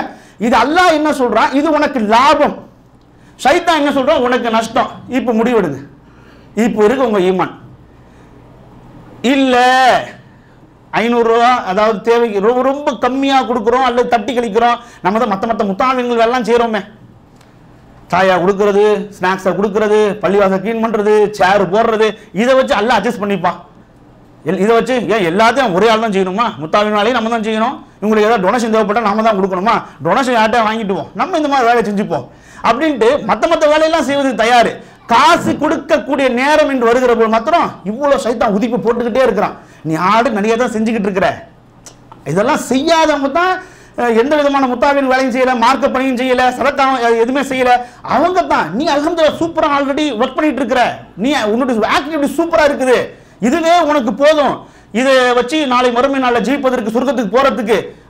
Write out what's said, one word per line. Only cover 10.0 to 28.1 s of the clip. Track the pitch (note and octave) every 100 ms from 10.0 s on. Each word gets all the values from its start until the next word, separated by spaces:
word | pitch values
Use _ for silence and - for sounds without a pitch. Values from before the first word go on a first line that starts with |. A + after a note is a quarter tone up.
| A#2+ - - - - - - - _
ஐந்நூறு | E3 A#3 A#3+ A#3
ரூபா, | A#3 A#3+ B3
அதாவது | F#3 F#3+ G#3+ G#3
தேவைக்கு | A#3 A#3 A#3 G3+
ரொ-, | F#3 B3
ரொம்ப | C4 C#4+ D4 B3
கம்மியா | A#3+ C4+ C#4 C4+
கொடுக்குறோம் | A#3 B3 G#3+ B3 B3+
அல்லது | A#3+ A#3+
தட்டி | A#3+ A#3 A#3+
கழிக்கிறோம். | A#3 G3+ A#3+ A#3 - -
நம்ம | F3+ A3
தான் | A#3+
மத்த | F#3+ A#3
மத்த | A3+
முத்தாமின்கள் | G#3 F#3+ C4 B3+ A#3+ A#3 A3+
எல்லாம் | B3+
செய்றோமே, | G#3+ A#3 A#3 G#3+ - - - - _ - - - - - - - -
சாயா | F3 F#3+ F3+
கொடுக்கறது, | F3+ G3 G#3 G3 G#3+ G3+ F#3+ -
ஸ்நாக்ஸை | F3+ F#3+ G3 E3+
கொடுக்கறது, | G#3 G3+ G#3+ G#3+ G#3 G3+
பள்ளிவாசல் | E3 G3+ F#3+ F#3+
clean | G3 A3+
பண்றது, | A3+ G#3 G#3 G#3+ G#3
chair | G#3 F#3 G3+ F3
போடுறது, | G3+ A3+ G#3+ G#3+ G#3+ -
இதை | F3 A#3+ C4
வச்சு | A#3+ G#3+
எல்லாம் | A3+ A3
adjust | A3 F#3
பண்ணிப்பான். | G3+ F#3+ F3 - - - - - - - - - D3
எல்-, | F#3
இதை | G#3 A3+
வச்சு | A3+ B3+ E3+
ஏன் | A3 E3
எல்லாத்தையும் | F#3+ A3+ A#3+ B3
ஒரே | F3 A3+
ஆள் | A3 A3+
தான் |
செய்யணுமா? | F#3+ F#3 G3 A#3 A#2
முத்தாவின் | D#3+ G#3 G#3+ G#3+
வேலையும் | G#3 B3+
நம்ம | A3
தான் | A#3 G#3+
செய்யணும். | A3 A#3 D#4 - -
இவங்களுக்கு | G#3